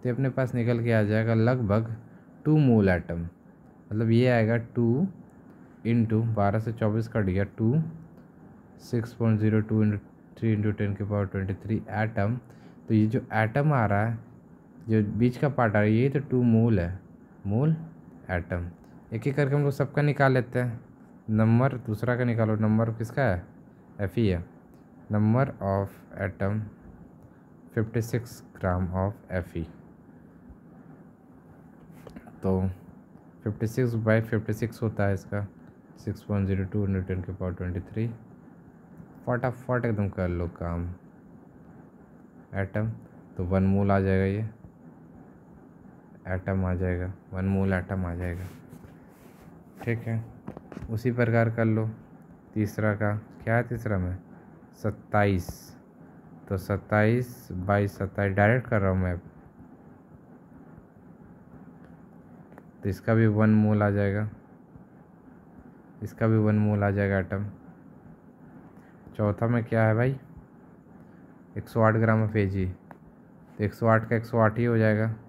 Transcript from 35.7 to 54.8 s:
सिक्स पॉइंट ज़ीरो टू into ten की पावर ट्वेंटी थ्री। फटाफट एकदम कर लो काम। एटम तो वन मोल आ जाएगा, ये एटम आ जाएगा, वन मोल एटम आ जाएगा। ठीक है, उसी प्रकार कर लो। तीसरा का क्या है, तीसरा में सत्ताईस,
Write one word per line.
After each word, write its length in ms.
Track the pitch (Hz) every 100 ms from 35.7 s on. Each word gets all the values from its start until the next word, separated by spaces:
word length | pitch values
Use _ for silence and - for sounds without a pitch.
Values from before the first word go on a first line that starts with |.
| - - -
सिक्स 260 | - 101
पॉइंट 240 | - 101 95
ज़ीरो 160 | 98
टू 220 | 92 107 101
into 200 | 95 92
ten 160 | 92 90
की 60 |
पावर 220 | 92 92
ट्वेंटी 260 | 90 90 87
थ्री। 280 | 87 - 113 113 - - - - - - - - - - -
फटाफट 600 | 123 127 117 - 123 117
एकदम 240 | 104 101
कर 180 | 92 90
लो 200 | 87 87
काम। 420 | - 85 85 85 90 - - - - - - - - - - - - - - - 98
एटम 340 | 95 107 110 113 - - - -
तो 60 |
वन 200 | 90 95
मोल 280 | 95 98 98
आ 80 | 98
जाएगा, 260 | 95 95 95
ये 240 | 98 110 - - - - - - - - - - - - - - - - - - 92
एटम 300 | 92 95 92
आ 80 |
जाएगा, 400 | 90 90 90 90 98 -
वन 120 | 92 95
मोल 280 | 98 95
एटम 320 | 92 90 98 90
आ 100 | 85
जाएगा। 300 | 90 85 92 - - - - - - - - - - - - -
ठीक 160 | - 117
है, 300 | 117 113 113 - - - -
उसी 400 | - - 113 127
प्रकार 380 | 120 117 117 113
कर 160 | 113 113
लो। 240 | 110 110 110 - - - - -
तीसरा 400 | - 104 - 107 104
का 200 | 104 104 - -
क्या 120 | - 117
है, 80 |
तीसरा 340 | 120 120 110 101
में 200 | 90 90 - - - - -
सत्ताईस, 760 | -